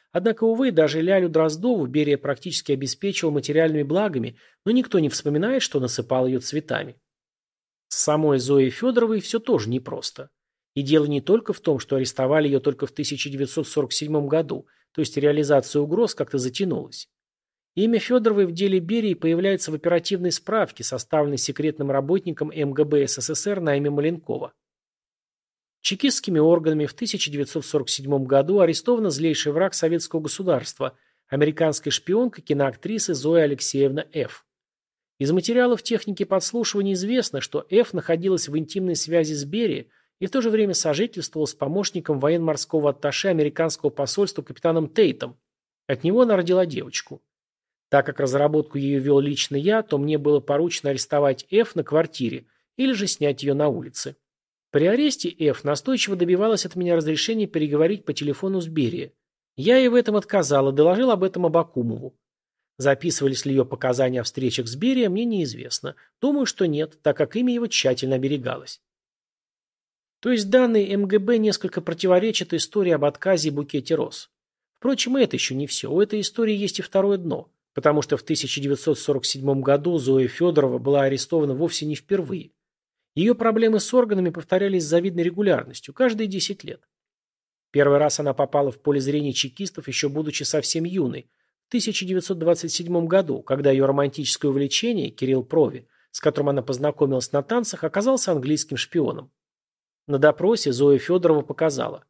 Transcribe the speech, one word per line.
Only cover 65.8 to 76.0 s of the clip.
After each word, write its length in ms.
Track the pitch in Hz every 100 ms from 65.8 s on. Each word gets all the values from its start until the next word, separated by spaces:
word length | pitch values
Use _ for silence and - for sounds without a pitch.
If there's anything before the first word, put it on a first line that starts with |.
| - - _ _
Думаю, 240 | 269 294
что 220 | 240 - 180
нет, 340 | 147 156 -
так 160 | 151 143
как 180 | 147 220
имя 180 | 247
его 120 | 240 233
тщательно 500 | - 135 127 131 135
оберегалось. 640 | 135 143 123 127 - - _ _ _ _ _ _ _ _ _ _ _ _ _ _
То 120 | 240
есть 180 | 240 196
данные 420 | 254 247 220 196
М 140 | 202 202
Г 120 | 208
Б 200 | 196 233
несколько 420 | 214 196 185 -
противоречат 720 | 165 165 185 180 220 208 185
истории 400 | 170 - 208 180
об 140 | 151 147
отказе 420 | - 190 180 151
и 40 |
букете 420 | 143 143 143 131
роз. 360 | 160 - - - _ _ _ _ _
Впрочем, 380 | 247 262 240 269
и 60 |
это 140 | 240 -
еще 180 | -
не 120 | 131 143
все. 240 | - -
У 80 |
этой 220 | 160